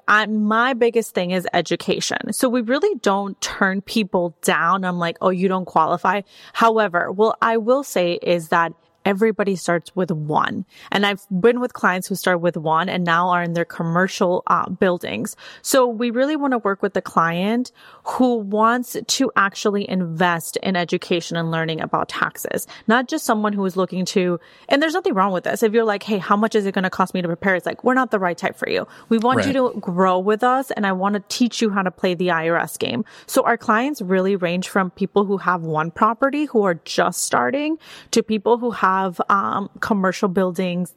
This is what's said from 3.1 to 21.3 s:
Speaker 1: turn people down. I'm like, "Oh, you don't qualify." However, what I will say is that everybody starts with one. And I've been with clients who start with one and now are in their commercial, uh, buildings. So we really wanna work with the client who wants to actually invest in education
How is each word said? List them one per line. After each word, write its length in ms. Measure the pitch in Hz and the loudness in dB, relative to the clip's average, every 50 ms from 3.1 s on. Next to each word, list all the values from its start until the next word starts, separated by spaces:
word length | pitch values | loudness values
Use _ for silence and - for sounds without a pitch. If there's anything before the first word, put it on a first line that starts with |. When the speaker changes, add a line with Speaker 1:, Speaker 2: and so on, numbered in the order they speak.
| 196 202 202 202 196 - | 0 0 -2 -4 -8 -8
Speaker 1:
turn 400 | - - - - 202 190 185 196 | -8 -8 -2 0 0 0 0 0
people 560 | - - - 226 214 180 - 185 175 175 165 _ - | -4 -2 -2 -2 0 0 0 0 0 -2 -4 _ -2
down. 420 | - 180 151 160 170 185 196 185 | 0 2 2 2 2 0 0 0
I'm 140 | 180 180 175 | -2 -2 -2
like, 180 | 170 170 165 - | -2 -4 -2 -2
"Oh, 100 | - 190 | 0 0
you 180 | 190 175 185 190 | 0 2 2 0
don't 160 | 185 185 180 | 0 0 -2
qualify." 560 | - - 170 156 151 170 175 - 190 190 208 190 _ - - - - - | 0 2 2 2 2 2 0 0 0 0 0 -2 _ -14 -20 -20 -12 -2
However, 580 | - 233 226 220 220 214 196 170 170 - - | 2 4 4 4 4 2 2 2 0 0 0
what 280 | 190 190 220 226 - - 226 | 0 2 2 2 2 2 0
I 140 | 226 226 | 2 2
will 260 | 226 208 226 254 277 277 | 2 2 2 2 0 0
say 360 | - - 190 180 175 170 - - | -2 0 0 0 0 0 0 0
is 260 | - 175 175 160 160 | 0 0 0 0 0
that 240 | 185 170 170 165 160 _ _ _ _ _ - | 2 2 2 2 -2 _ _ _ _ _ -2
everybody 520 | 196 202 190 226 226 202 - - 196 196 | -2 0 2 2 2 2 2 0 0 -2
starts 400 | 170 - - 175 170 - - - | -2 0 0 0 0 -2 -4 -4
with 160 | 185 185 - 175 | -2 -2 -2 -2
one. 520 | 156 151 147 151 - - - - 202 190 - _ - - - - | -2 -2 -2 0 0 0 0 -2 -6 -8 -10 _ -20 -8 -4 -2
And 120 | 196 202 | 0 0
I've 220 | 202 202 190 - - | 0 -2 -4 -6 -4
been 300 | 190 180 175 233 240 247 | 0 2 4 4 4 2
with 140 | 247 247 - | 0 -6 -4
clients 340 | - - 196 180 185 180 | -2 0 0 0 0 -2
who 80 | - 196 | -6 -6
start 260 | 175 - 190 180 170 | -2 0 0 0 2
with 160 | 170 175 165 | 2 0 -2
one 320 | 170 151 156 160 160 180 185 | -2 -2 0 0 0 0 0
and 140 | - 180 175 | -2 -2 0
now 280 | 170 165 170 180 185 | 0 2 2 2 2
are 120 | 180 175 175 | 0 0 0
in 100 | 170 165 | 0 -2
their 120 | 170 170 | -2 -2
commercial, 800 | - - - 170 165 165 175 185 190 - - 202 175 180 - - | -4 -4 -4 -4 0 2 2 2 0 0 0 0 2 2 0 0
uh, 240 | - 185 170 - - | 0 0 0 0 -2
buildings. 640 | 185 - 208 185 175 175 - - - 214 233 208 - - - - - - | -2 0 0 2 0 0 -4 -6 -6 -6 -6 -8 -10 -12 -18 -20 -20 -12
So 280 | - - - 269 247 247 | -4 0 2 4 4 2
we 240 | 233 208 240 240 220 | 2 0 -2 -2 0
really 240 | 247 262 285 311 | 0 0 0 0
wanna 220 | 294 285 277 254 233 | -2 -2 0 -2 0
work 240 | - 196 196 - - | 0 -2 -2 -2 -2
with 120 | 196 - | -2 -2
the 80 | 185 - | -4 -6
client 680 | - - 180 165 165 170 175 185 208 226 240 254 - - - - - - - - | -2 0 2 2 2 2 0 0 0 0 0 -2 -4 -8 -18 -20 -20 -20 -16 -10
who 320 | - - - 254 247 240 | -4 0 2 2 4 2
wants 600 | 233 208 196 202 214 220 226 240 247 240 - - - - | 2 -2 -2 0 2 2 4 2 0 -2 -4 -8 -8 -6
to 280 | - - - 269 - - | -2 0 0 0 0 2
actually 560 | 202 196 196 - - - 214 202 202 202 - | 2 2 2 0 -2 -2 0 0 0 -2 -2
invest 640 | 190 185 180 165 165 160 185 175 170 165 - - - - | -2 -2 -2 -2 0 0 2 2 2 0 -4 -6 -6 -4
in 180 | - 190 185 | -2 -2 0
education 600 | 175 175 156 - 175 - - 180 170 165 - | 0 -2 -2 -2 -4 -2 -2 -2 -2 -2 -2